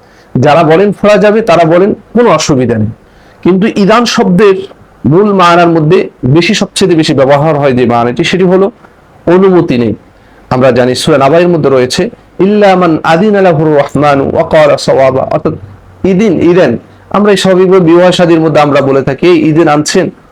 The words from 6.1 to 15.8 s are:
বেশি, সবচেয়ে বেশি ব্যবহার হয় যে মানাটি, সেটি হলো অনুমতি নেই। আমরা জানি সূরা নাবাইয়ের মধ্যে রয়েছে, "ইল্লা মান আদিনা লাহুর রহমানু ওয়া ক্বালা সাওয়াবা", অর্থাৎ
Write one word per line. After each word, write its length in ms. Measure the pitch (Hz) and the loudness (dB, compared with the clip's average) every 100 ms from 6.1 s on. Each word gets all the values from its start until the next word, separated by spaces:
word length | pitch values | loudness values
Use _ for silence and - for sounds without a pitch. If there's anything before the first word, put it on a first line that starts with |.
| - 127 | -6 -2
বেশি, 280 | 156 175 | 0 0
সবচেয়ে 420 | 202 190 - 190 165 | -4 -6 -4 -2 0
বেশি 180 | 156 | 0
ব্যবহার 460 | 135 131 143 156 147 | 0 0 0 0 -2
হয় 120 | 143 | -2
যে 140 | 123 123 | 0 0
মানাটি, 380 | 117 120 123 | 0 -2 -4
সেটি 200 | 160 175 | -4 -2
হলো 280 | 185 185 196 - - _ _ _ - | 0 0 -2 -6 -20 _ _ _ -2
অনুমতি 520 | 180 190 180 165 123 | 2 2 2 0 -2
নেই। 160 | 113 95 - _ _ - - | -2 -6 -12 _ _ -20 -8
আমরা 220 | 127 131 | -2 0
জানি 240 | 120 123 123 | 0 -2 -2
সূরা 220 | - 147 | -2 0
নাবাইয়ের 320 | 135 165 175 | 2 2 0
মধ্যে 200 | 165 139 | 0 0
রয়েছে, 400 | 131 123 - 185 - _ - | 0 -2 -2 -6 -8 _ -4
"ইল্লা 360 | 190 208 202 180 | -2 2 2 2
মান 220 | 180 156 | 0 -2
আদিনা 380 | - 165 214 202 | 0 0 0 0
লাহুর 340 | 190 151 156 147 | 0 0 0 0
রহমানু 540 | 139 139 147 139 139 | -2 -2 0 0 -2
ওয়া 100 | - | -4
ক্বালা 340 | 160 156 151 135 | -2 2 2 0
সাওয়াবা", 440 | - 139 135 131 | 0 0 0 0
অর্থাৎ 320 | - 156 160 156 - - | -4 -4 -6 -8 -14 -20